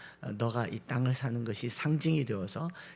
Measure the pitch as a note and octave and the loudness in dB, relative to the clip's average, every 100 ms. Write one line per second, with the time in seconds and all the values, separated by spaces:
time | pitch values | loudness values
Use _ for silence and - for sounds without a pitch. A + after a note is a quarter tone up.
0 | - - - G#2 A#2 A#2 A2 A2 - B2 | -16 -10 -6 0 0 2 -2 -4 -2 2
1 | B2+ B2+ C3 A#2+ A#2 G#2 A#2+ - D3+ D#3 | 2 2 0 -2 -2 -2 -2 0 2 4
2 | D#3+ D#3 B2 G#2 F2+ - E3+ F3 - | 4 4 2 0 -2 -2 -4 -6 -14